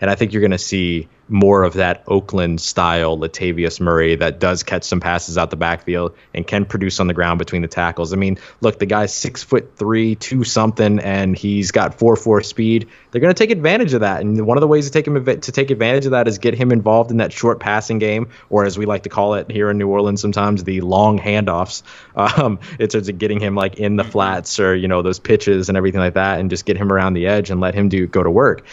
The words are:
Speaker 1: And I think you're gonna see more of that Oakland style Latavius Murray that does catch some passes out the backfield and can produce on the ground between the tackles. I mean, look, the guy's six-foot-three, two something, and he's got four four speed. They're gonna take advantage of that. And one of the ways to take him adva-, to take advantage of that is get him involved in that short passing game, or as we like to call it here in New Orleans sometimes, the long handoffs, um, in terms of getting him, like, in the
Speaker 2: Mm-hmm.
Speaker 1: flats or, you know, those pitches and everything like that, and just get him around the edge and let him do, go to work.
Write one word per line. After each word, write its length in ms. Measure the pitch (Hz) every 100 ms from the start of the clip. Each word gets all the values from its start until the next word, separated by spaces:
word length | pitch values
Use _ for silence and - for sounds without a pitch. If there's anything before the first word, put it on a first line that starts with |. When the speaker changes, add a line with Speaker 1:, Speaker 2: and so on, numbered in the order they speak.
Speaker 1:
And 100 | 98
I 40 |
think 180 | 98 110
you're 80 | 104
gonna 160 | 104 92
see 500 | - 98 90 82 78 _ -
more 360 | 104 98 98
of 100 | 90
that 300 | 95 90 87 -
Oakland 540 | 98 95 98 87 85
style 580 | - - 87 85 82 78
Latavius 640 | 80 - 92 85 82 82
Murray 340 | 87 82 82
that 240 | 80 82 80
does 240 | 90 90
catch 220 | - 90
some 160 | - 90
passes 360 | 85 85 - 85
out 140 | 80
the 60 | 80
backfield 580 | 85 82 - 87 85 - _
and 140 | - 87
can 180 | 104
produce 360 | 98 101 95 -
on 80 | 90
the 60 |
ground 240 | 87 87 85
between 220 | 85 90
the 60 | 82
tackles. 440 | - 85 85 80
I 40 | 95
mean, 220 | 98 95 - -
look, 180 | 113 -
the 80 | 98
guy's 260 | 104 104
six-foot-three, 1040 | - 127 - - 123 - - 104 110 113
two 300 | 110 - 131
something, 560 | 117 120 110 110 107 104
and 360 | 98 98 95 92
he's 360 | 101 101 95
got 260 | 113 85 -
four 160 | 117 107
four 260 | 117 104
speed. 460 | - - 113 113 110 - _
They're 100 | 120
gonna 140 | 165
take 160 | 185 220
advantage 420 | 202 151 214 202
of 80 | 123
that. 200 | 104 90
And 260 | 104 110 107
one 100 | 131
of 40 |
the 80 | 151
ways 180 | 151 139
to 60 |
take 140 | 156 147
him 80 |
adva-, 280 | 143 127 120
to 100 | -
take 180 | 135 135
advantage 340 | 117 113 135 135
of 60 |
that 160 | 127 113
is 100 | 95
get 160 | 120
him 160 | 110 123
involved 400 | 117 104 113 117
in 60 | 113
that 140 | 101
short 260 | - 117 -
passing 400 | 104 107 - 110
game, 300 | 107 107 117 - -
or 160 | 104
as 140 | 101 95
we 80 | 107
like 160 | 101
to 60 | 101
call 260 | - 104
it 160 | 101 -
here 180 | 104 104
in 100 | 104
New 100 | 98
Orleans 320 | 101 104 101
sometimes, 420 | 104 101 101 101
the 180 | 90 95
long 380 | 90 95 107 104
handoffs, 640 | 104 104 98 85 92 - - - -
um, 460 | - 101 - 127 95 - 143
in 80 | 107
terms 200 | 107 98
of 100 | 92
getting 220 | 107 104
him, 160 | 104 98
like, 240 | 95 95
in 160 | 104 104
the 80 |
Speaker 2:
Mm-hmm. 80 | 95
Speaker 1:
flats 480 | 104 95 92 87 -
or, 160 | 95 92
you 100 | 92
know, 160 | 90
those 160 | 90 87
pitches 500 | - 107 104 95 92
and 80 | 95
everything 220 | 95 95
like 140 | 90
that, 240 | 95 98 90
and 100 | 95
just 140 | 87
get 120 | - 95
him 160 | 101
around 220 | 95 92
the 120 | 87 92
edge 240 | 104 98
and 100 | 90
let 140 | 92
him 140 | 98 101
do, 180 | 95 90
go 160 | 95
to 80 | 87
work. 340 | 90 135 - -